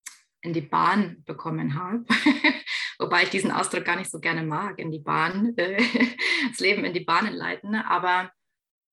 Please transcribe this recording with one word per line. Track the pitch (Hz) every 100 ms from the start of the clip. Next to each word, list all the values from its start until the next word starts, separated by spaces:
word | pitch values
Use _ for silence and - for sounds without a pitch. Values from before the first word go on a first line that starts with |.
| - - _ _
in | 170
die | 165
Bahn | 143 160 160 202 180 -
bekommen | - 147 165 160 160 147
habe. | 180 233 -
<laughs> | 226 302 - 302 - - - - -
Wobei | - 175
ich | 185
diesen | 190 -
Ausdruck | - 185 180 170
gar | 175
nicht | 185
so | 165
gerne | 170 165
mag, | 156 156 202 160
in | 160
die | 156
Bahn, | 151 156 165 190 233 233
äh, | 175 202
<laughs> | 240 240 247 - - 339 262
das | -
Leben | 190 202
in | 185
die | 175
Bahnen | 170 170 208
leiten. | 175 170 - 202
Aber | 214 - 175 180 180 185 _ _ _ _ _ _